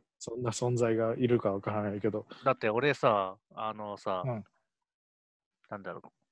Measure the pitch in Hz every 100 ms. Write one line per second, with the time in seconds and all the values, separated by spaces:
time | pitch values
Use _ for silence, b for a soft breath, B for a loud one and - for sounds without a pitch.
0 | _ - - 117 123 - 123 120 117 113
1 | 113 120 120 117 104 98 104 104 104 101
2 | 107 104 - - 135 127 110 113 147 135
3 | 131 104 95 95 _ - 110 107 104 98
4 | 104 92 127 113 98 _ _ _ _ _
5 | _ _ _ _ _ _ - 104 92 85
6 | - _ _